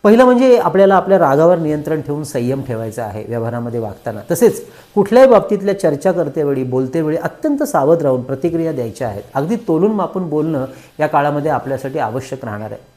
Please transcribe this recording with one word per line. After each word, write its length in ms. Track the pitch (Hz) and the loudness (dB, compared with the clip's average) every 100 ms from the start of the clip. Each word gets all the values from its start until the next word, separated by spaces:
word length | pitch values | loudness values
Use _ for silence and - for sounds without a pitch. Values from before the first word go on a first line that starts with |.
पहिलं 200 | 208 233 | 6 6
म्हणजे 340 | 254 247 262 233 | 6 6 6 4
आपल्याला 380 | 180 185 196 190 | 4 4 6 4
आपल्या 240 | 180 190 | 4 2
रागावर 380 | 151 139 165 175 | 4 4 4 4
नियंत्रण 440 | 156 151 147 160 | 0 -4 -4 -6
ठेवून 220 | 135 147 | -4 -8
संयम 380 | 147 131 120 135 | -6 -4 -4 -4
ठेवायचा 420 | 131 113 113 110 | -6 -6 -6 -8
आहे 200 | 110 104 104 | -8 -10 -8
व्यवहारामध्ये 520 | 117 117 120 120 117 | -6 -4 -6 -6 -6
वागताना. 400 | 107 98 - 107 - | -6 -8 -10 -10 -6
तसेच 300 | 165 226 - - - - 208 | 2 2 2 -12 -20 -6 -2
कुठल्याही 340 | 196 233 262 | 2 6 8
बाबतीतल्या 500 | 220 196 202 196 196 | 6 2 -2 -2 0
चर्चा 320 | 165 147 185 | -2 0 -2
करतेवेळी, 520 | 180 151 160 143 139 | 0 -4 -2 -2 -2
बोलतेवेळी 540 | 127 127 131 165 156 160 | -2 -2 -2 -2 -2 -4
अत्यंत 460 | 170 - 311 285 | -6 -6 -4 -2
सावध 380 | 302 160 139 165 | 0 0 2 2
राहून 200 | 143 127 | 2 -2
प्रतिक्रिया 500 | 123 135 170 165 165 | -4 -4 -4 -2 -4
द्यायच्या 360 | 143 117 98 123 | -4 -8 -6 -8
आहेत. 160 | 101 - 139 | -8 -8 -6
अगदी 200 | 156 226 | -4 -4
तोलून 360 | 233 160 196 | -2 0 0
मापून 380 | 214 170 185 180 | 0 -4 -4 -4
बोलणं 360 | 151 156 151 131 - - - | -2 -2 -4 -6 -12 -20 -6
या 80 | 151 | -2
काळामध्ये 440 | 147 143 147 143 | 0 0 -2 -2
आपल्यासाठी 480 | 139 135 131 135 147 | -4 -4 -6 -6 -6
आवश्यक 460 | 117 123 - 135 117 | -4 -6 -8 -12 -10
राहणार 260 | 104 107 | -10 -10
आहे. 80 | - _ | -14 _